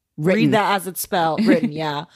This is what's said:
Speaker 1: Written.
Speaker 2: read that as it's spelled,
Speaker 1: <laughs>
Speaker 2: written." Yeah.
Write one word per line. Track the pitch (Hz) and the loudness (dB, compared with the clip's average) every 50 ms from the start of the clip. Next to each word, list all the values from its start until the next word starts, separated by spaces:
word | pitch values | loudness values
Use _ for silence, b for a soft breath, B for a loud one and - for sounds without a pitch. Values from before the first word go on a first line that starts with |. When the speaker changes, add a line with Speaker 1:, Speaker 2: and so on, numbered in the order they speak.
| _ _ _ | _ _ _
Speaker 1:
Written. | 151 151 185 190 220 160 | -4 0 0 2 2 2
Speaker 2:
read | 143 165 | 2 2
that | 208 196 175 202 | 2 2 2 0
as | 196 170 | -2 -4
it's | 190 175 - | -6 -10 -10
spelled, | - - 202 180 165 160 151 - 220 | -8 -4 -2 0 0 0 0 2 2
Speaker 1:
<laughs> | |
Speaker 2:
written." | - - 165 156 151 | 2 2 2 0 -2
Yeah. | 147 156 156 151 143 147 170 - B | -4 -4 -6 -6 -6 -6 -8 -12 B